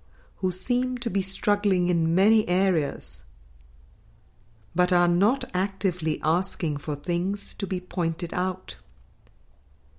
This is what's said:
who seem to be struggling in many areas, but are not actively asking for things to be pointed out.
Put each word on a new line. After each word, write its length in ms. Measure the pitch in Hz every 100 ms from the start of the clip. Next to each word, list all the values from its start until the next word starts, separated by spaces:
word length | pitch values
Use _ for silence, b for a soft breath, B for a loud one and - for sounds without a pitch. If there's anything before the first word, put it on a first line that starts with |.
| b b b b
who 140 | 185
seem 480 | - - 247 254 247
to 100 | 214
be 140 | 190
struggling 640 | 190 - - 208 202 185 175
in 240 | 170 160
many 340 | 170 202 220 208
areas, 760 | 180 196 175 139 - - - - - - - - - - - - - - - - - - 165
but 180 | 175
are 140 | 180 175
not 360 | 175 202 269 -
actively 720 | 180 196 - 196 - 156 151
asking 560 | 156 175 185 - 160 143
for 180 | - 143
things 600 | - 170 185 202 - -
to 100 | 185
be 160 | 185
pointed 500 | - - 165 160 165
out. 460 | - 185 185 - - - - - - - - - - - - -